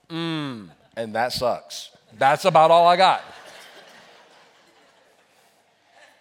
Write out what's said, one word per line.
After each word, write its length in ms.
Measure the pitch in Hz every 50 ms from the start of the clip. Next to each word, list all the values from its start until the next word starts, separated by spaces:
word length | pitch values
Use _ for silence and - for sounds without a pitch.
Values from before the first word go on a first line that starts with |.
| _ _
Mm, 600 | 170 160 165 165 160 156 147 139 127 113 101 85 80 _ _ _ _
and 200 | - 117 110 107
that 180 | 110 120 127 123
sucks. 580 | - 127 120 104 80 - - - - - - _ _ _ _ _ 107
That's 280 | 131 135 147 147 -
about 260 | 190 160 160 156 160
all 160 | 165 170 170 175
I 100 | 180 180
got. 260 | 190 180 143 98 - - - - - - - - - - - - - - - - - _ _ _ _ _ _ _ _ _ _ _ _ _ _ _ _ _ _ _ _ _ _ _ _ _ _ _ _ _ _ _ _ _ _ _ _ _ _ _ 294 _ _ _